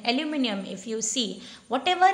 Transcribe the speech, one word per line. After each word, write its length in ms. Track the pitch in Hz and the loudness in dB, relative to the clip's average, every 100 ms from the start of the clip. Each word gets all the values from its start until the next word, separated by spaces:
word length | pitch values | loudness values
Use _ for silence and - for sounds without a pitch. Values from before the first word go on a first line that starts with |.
aluminium. 600 | 233 254 311 302 247 196 196 | -2 -2 -2 -2 -2 -2 -6
If 200 | 190 233 | -10 -8
you 140 | 220 | -6
see, 420 | 220 262 208 - - - - | -4 -2 -4 -6 -14 -20 -4
whatever 420 | 262 359 359 370 | -2 2 6 6